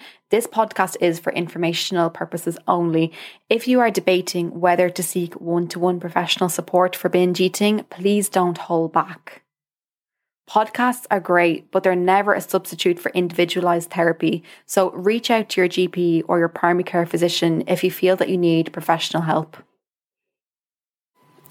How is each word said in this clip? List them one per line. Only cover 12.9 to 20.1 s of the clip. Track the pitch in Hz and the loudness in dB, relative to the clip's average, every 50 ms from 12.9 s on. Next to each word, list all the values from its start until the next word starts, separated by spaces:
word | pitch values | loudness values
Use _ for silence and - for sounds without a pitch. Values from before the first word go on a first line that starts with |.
| 175 170 | 0 0
for | - - - | -4 -4 -2
individualized | 180 180 170 170 - 175 170 - 185 175 175 175 170 165 - | -2 -2 0 0 0 0 0 0 -2 0 0 0 0 -2 -4
therapy. | - 180 170 170 165 - 165 160 160 170 - - - - _ | -2 0 0 0 0 0 -2 -2 -2 -4 -8 -14 -20 -20 _
So | - - 202 185 185 | -2 0 0 0 0
reach | - 180 180 208 226 233 - - | -2 -2 0 0 0 0 0 2
out | 233 220 214 - | 2 2 0 0
to | - 185 180 | 0 0 0
your | 180 | 2
G | - 185 180 170 | 2 0 -2 0
P | - 180 175 170 165 165 160 - | 0 -2 0 2 2 0 0 0
or | 175 170 | 0 2
your | 170 170 | 2 0
primary | - - - 170 175 175 180 | 0 0 0 2 2 0 -2
care | - - 170 170 | -2 -2 -2 -2
physician | 165 - 165 175 170 165 - 175 165 160 165 165 | 0 0 0 0 0 0 0 0 0 0 0 0
if | - 185 175 - | -2 -2 0 0
you | 185 | -2
feel | 175 - 185 180 190 | -2 0 2 2 2
that | 185 185 - | 2 0 0
you | 190 | 0
need | 180 175 170 165 165 165 - | 0 2 2 2 2 0 -2
professional | - 170 156 - 165 165 - - - 165 170 | -6 -6 -2 0 0 0 -2 -4 -4 -2 -2
help. | 160 156 156 156 - - - - _ _ _ _ _ _ _ _ _ | 0 0 -2 -2 -4 -12 -20 -20 _ _ _ _ _ _ _ _ _